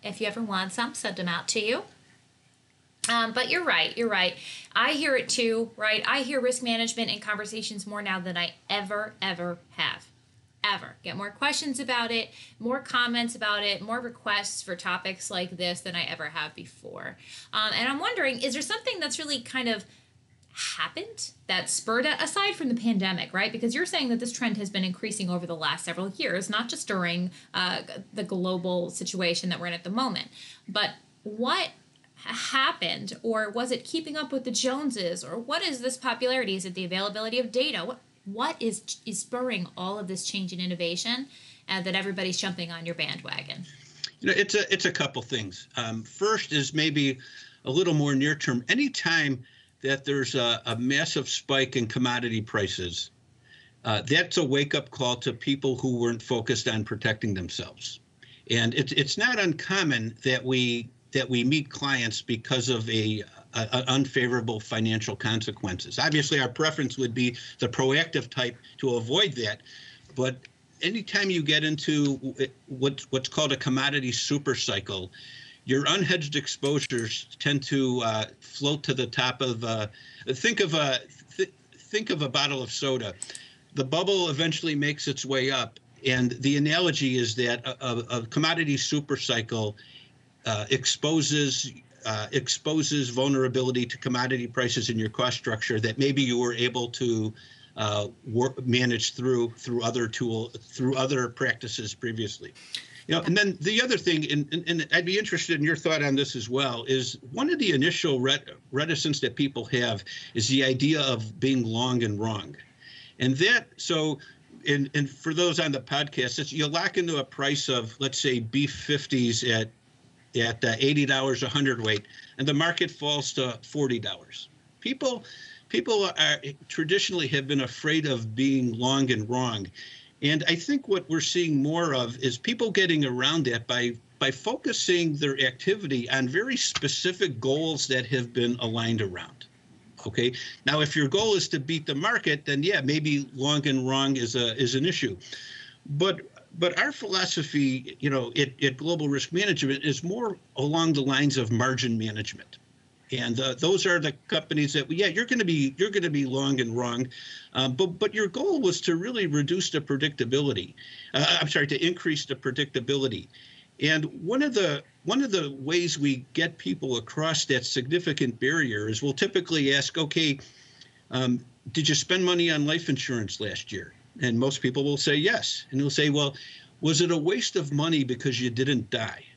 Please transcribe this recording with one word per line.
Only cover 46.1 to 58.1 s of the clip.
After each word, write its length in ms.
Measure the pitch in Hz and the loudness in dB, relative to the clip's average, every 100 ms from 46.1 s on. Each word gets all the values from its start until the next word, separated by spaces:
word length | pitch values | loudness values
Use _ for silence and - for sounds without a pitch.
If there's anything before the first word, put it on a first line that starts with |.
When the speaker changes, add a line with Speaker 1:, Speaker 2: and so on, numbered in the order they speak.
| - 202 220 - | -2 2 2 2
Speaker 2:
is 200 | 151 139 | 0 0
maybe 460 | 147 156 147 139 131 - - - - | 2 2 4 2 0 -8 -20 -20 -12
a 60 | - | -2
little 220 | 139 180 | 2 4
more 200 | 156 143 | 4 4
near 220 | 135 143 151 | 4 2 2
term. 280 | - 123 123 | 0 0 2
Anytime 760 | 220 285 - 170 165 147 127 - - _ _ | 2 2 0 2 4 2 0 -6 -20 _ _
that 200 | 131 135 139 | -2 0 0
there's 280 | 143 127 | 0 2
a, 280 | 135 120 113 | 2 2 0
a 100 | - 113 | -2 -2
massive 520 | 123 139 160 160 127 | 0 2 2 -2 -2
spike 480 | - - 135 135 131 | -4 0 2 2 0
in 100 | 113 | 0
commodity 540 | 123 123 123 120 113 | 0 2 2 0 -2
prices, 720 | 107 110 98 - 90 82 - _ _ _ _ - - _ | -2 -2 0 -2 -6 -6 -8 _ _ _ _ -20 -20 _
uh, 160 | - 107 107 | -2 -2 4
that's 320 | 151 175 - | 4 4 2
a 60 | |
wake-up 460 | 147 139 143 151 - | 2 2 2 0 -4
call 240 | - 127 123 | -4 -2 0
to 140 | 131 | -2
people 460 | 113 - 139 135 123 | -4 -2 0 0 0
who 220 | 131 123 | 0 2
weren't 240 | 117 117 | 0 -2
focused 440 | - 123 113 117 - | -2 -2 0 0 0
on 180 | 110 | -2
protecting 500 | 107 107 110 107 113 | -2 -2 0 0 -2
themselves. 640 | 95 87 - - - - - _ | -2 -4 -8 -10 -10 -14 -14 _